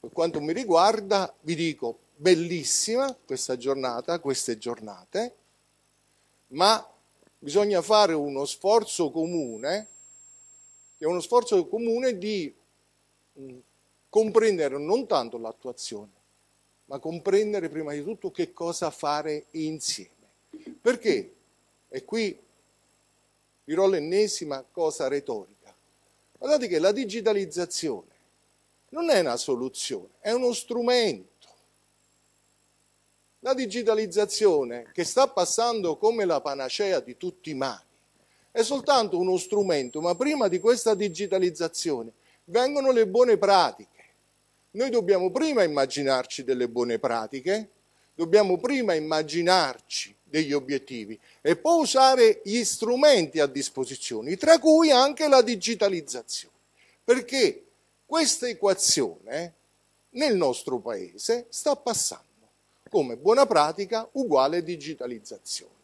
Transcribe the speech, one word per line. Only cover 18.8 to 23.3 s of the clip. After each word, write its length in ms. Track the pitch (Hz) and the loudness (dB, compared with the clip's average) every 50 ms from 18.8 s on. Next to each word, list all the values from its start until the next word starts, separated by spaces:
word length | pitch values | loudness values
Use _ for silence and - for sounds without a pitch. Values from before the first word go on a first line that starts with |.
| 180 156 | -6 -6
fare 560 | 147 - - 147 147 151 151 156 151 151 - _ | -6 -4 -4 -4 -4 -2 -4 -4 -6 -8 -10 _
insieme. 580 | _ 160 156 156 160 151 - - - - 95 _ _ _ _ _ _ _ _ _ - - - - - _ | _ -8 -8 -6 -8 -6 -6 -8 -8 -8 -10 _ _ _ _ _ _ _ _ _ -20 -20 -20 -20 -20 _
Perché? 540 | _ 226 254 220 - 226 160 117 - - _ _ _ _ _ _ _ _ _ _ _ _ | _ -2 -2 0 0 0 0 0 -2 -8 _ _ _ _ _ _ _ _ _ _ _ _
E 160 | - 131 127 | -14 -14 -12
qui 320 | - - 226 220 196 - - _ _ _ _ _ _ _ _ _ _ _ _ _ _ _ _ _ _ | -6 -4 -4 -4 -4 -6 -10 _ _ _ _ _ _ _ _ _ _ _ _ _ _ _ _ _ _